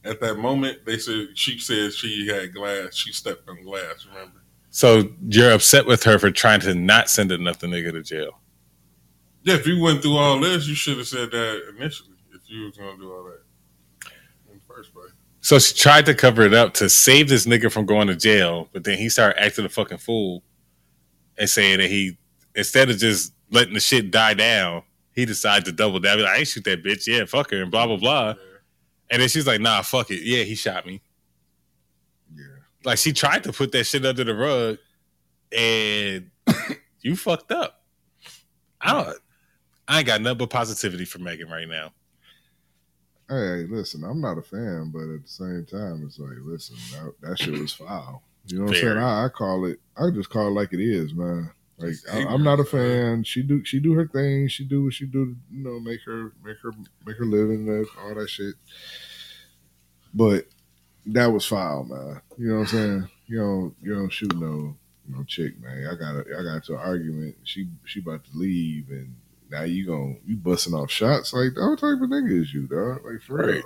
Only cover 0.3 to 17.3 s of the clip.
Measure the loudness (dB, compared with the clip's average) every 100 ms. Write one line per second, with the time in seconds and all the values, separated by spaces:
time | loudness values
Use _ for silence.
0.3 | -2 -2 0 -2 -6 -6 -6 -4 -6 -6
1.3 | -4 -4 -4 -4 -2 -2 -4 -6 -6 -4
2.3 | -4 -6 -8 -6 -6 -6 -8 -8 -8 -10
3.3 | -10 -14 -20 -12 -10 -10 -14 -16 -20 -20
4.3 | -20 _ _ _ 4 8 8 6 -4 2
5.3 | 8 8 8 8 6 8 4 6 6 6
6.3 | 4 6 6 4 0 6 6 6 0 0
7.3 | 0 -2 -4 -6 -6 -6 -8 -10 -8 -8
8.3 | -12 _ _ _ _ _ _ _ _ _
9.3 | _ 2 2 4 2 4 4 2 4 4
10.3 | 4 2 0 -2 -4 -4 -4 -4 -6 -4
11.3 | -2 -2 -4 -10 -10 -8 -10 -20 _ _
12.3 | -20 _ -14 -14 -14 -16 -16 -16 -16 -16
13.3 | -20 _ _ _ _ _ _ -20 -20 _
14.3 | _ _ -20 _ -20 -20 -20 -20 _ _
15.3 | _ 6 6 6 6 8 10 8 6 6
16.3 | 8 8 8 6 2 4 6 8 8 8